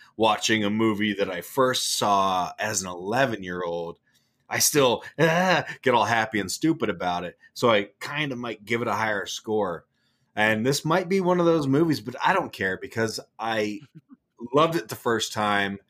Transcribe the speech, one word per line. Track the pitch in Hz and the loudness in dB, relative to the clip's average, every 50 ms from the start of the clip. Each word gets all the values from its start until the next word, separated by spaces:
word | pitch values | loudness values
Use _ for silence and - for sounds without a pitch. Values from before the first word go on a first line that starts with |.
| - - _ | -20 -14 _
watching | - 110 110 107 104 - - 113 110 104 | 2 2 2 2 2 0 0 0 2 2
a | 101 | 0
movie | 104 110 113 110 107 98 107 107 101 | 0 2 2 2 0 0 0 -2 0
that | 95 98 95 | 0 -2 -2
I | 92 87 | -4 -6
first | - - - 139 131 127 123 - - - - - | -10 -6 -2 0 0 2 0 0 -2 -2 -2 0
saw | 123 104 101 98 98 95 92 92 90 87 - - | 0 2 4 4 2 2 0 0 -2 -4 -4 -6
as | 104 107 107 95 | -6 -4 -4 -4
an | 95 92 | -6 -6
eleven-year-old. | 90 87 90 98 110 127 139 123 113 101 95 90 90 90 90 85 85 85 85 85 85 - _ _ _ _ _ _ _ _ _ - | -8 -8 -6 -2 0 0 0 0 -2 -4 -8 -8 -8 -6 -4 -4 -4 -6 -6 -8 -10 -14 _ _ _ _ _ _ _ _ _ -6
I | 107 117 | -4 0
still, | - - - 147 135 123 110 - - - - - | 0 2 4 4 4 4 4 0 -2 -6 -2 2
"Ah," | 156 160 165 175 185 190 175 151 127 - - - | 2 2 4 4 2 2 2 2 0 -2 -8 -4
get | - 127 120 | 0 2 4
all | 117 104 | 4 4
happy | 107 120 113 110 107 - 104 | 4 2 2 0 0 0 -2
and | 95 90 | -2 -2
stupid | - - - 160 156 - 120 104 | -4 -2 0 0 0 0 0 -2
about | 95 87 90 90 87 87 87 | -2 -2 -2 -2 -2 -2 -4
it. | 85 - _ _ - - | -8 -10 _ _ -20 -6
So | - 127 120 | 0 2 4
I | 110 104 101 - _ - | 4 4 2 -2 _ -14
kinda | - 131 143 147 151 143 127 | -12 -8 -6 -4 -4 -4 -6
might | 120 123 117 110 104 104 | -6 -8 -8 -10 -10 -6
give | 98 117 117 | -4 -2 -2
it | 120 113 | 0 0
a | 101 | -2
higher | 104 110 110 107 98 92 | 0 0 -2 -2 -2 -4
score. | - - - - 110 107 107 101 90 85 78 - _ _ _ _ _ _ _ _ _ - | -6 -10 -10 -6 -4 -2 -2 -2 -2 -4 -6 -10 _ _ _ _ _ _ _ _ _ -2
And | 107 107 110 110 107 113 | 0 2 2 2 2 2
this | 131 143 - - | 0 0 0 0
might | 156 160 185 180 170 | 0 0 0 0 0
be | 196 196 | 0 0
one | 180 180 180 175 | 2 2 2 4
of | 170 | 4
those | 170 165 165 143 135 | 4 4 2 2 2
movies, | 135 147 170 165 147 107 | 2 4 4 2 2 0
but | 104 123 120 - - | -4 -8 -8 -2 0
I | 151 185 | 0 0
don't | 190 151 113 - | 0 -2 -4 -4
care | - 101 95 92 87 | -4 -4 -4 -4 -4
because | 101 95 - 113 113 110 107 - - _ _ - | -8 -8 -4 -2 -2 -2 -2 -6 -12 _ _ -8
I | 110 113 110 110 107 107 107 - 143 - - 160 - _ - | -6 -4 -2 -2 -2 -2 -4 -8 -12 -18 -20 -20 -20 _ -20
<laughs> | - _ _ _ - 120 120 - | -20 _ _ _ -18 -8 -2 2
loved | 147 160 165 160 | 4 4 4 2
it | 165 - - | -2 -4 -6
the | 120 | -10
first | - - 123 113 107 - - - | -6 -2 0 0 0 0 -2 -2
time. | 110 107 104 101 101 98 98 98 98 - _ | -2 0 2 2 2 0 0 -4 -6 -10 _